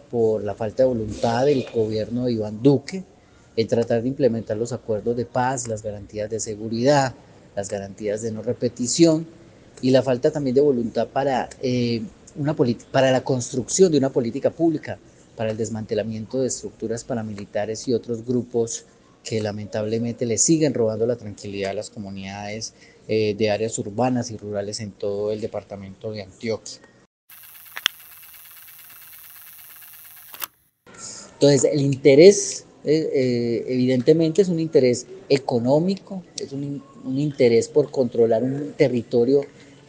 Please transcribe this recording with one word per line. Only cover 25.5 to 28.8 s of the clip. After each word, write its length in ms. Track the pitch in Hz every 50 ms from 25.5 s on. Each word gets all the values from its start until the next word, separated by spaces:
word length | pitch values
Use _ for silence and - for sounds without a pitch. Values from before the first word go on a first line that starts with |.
| - 104 101 - 104 98 98 98 95 - - 110
de 120 | 107 107 95
Antioquia. 560 | 92 - - - 113 107 - - - - - - - _ _ _ _ _ _ _ - - - - - - - - - - - - - - - - - - - - - - - - - - - - - - -